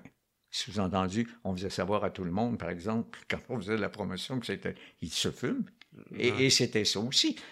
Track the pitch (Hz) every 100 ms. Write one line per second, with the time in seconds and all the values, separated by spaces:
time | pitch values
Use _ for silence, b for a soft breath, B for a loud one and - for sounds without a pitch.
0 | - _ _ _ _ - - 98 92 95
1 | 92 107 113 - 95 90 95 - 92 104
2 | 95 98 87 95 117 113 85 87 98 113
3 | - - - 85 - 120 92 110 92 101
4 | 95 92 - 131 110 98 92 - B _
5 | 120 - 87 - 127 269 - _ - -
6 | - - 120 127 131 - 123 107 101 98
7 | 120 135 311 - B